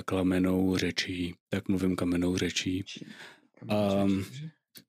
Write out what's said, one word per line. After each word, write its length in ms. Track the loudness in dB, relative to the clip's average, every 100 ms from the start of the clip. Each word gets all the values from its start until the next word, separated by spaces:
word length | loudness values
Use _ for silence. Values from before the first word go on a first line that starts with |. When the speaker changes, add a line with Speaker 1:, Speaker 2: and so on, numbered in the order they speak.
Speaker 1:
kamennou 720 | -2 0 2 4 4 4 2 2
řečí, 580 | 0 -2 -4 -4 -6 -8 _
tak 200 | -4 0
mluvím 280 | 2 2 2
kamennou 400 | 0 0 2 0
řečí. 460 | 0 -2 -2 -4 -6
Speaker 2:
Čí? 200 | -12 -16 -18 -20 -20 _ -12
Kamennou 420 | -2 0 2 2
Speaker 1:
Ehm, 200 | 2 0
Speaker 2:
řečí, 140 | -2 -10
že? 100 | -14 -16 _ -16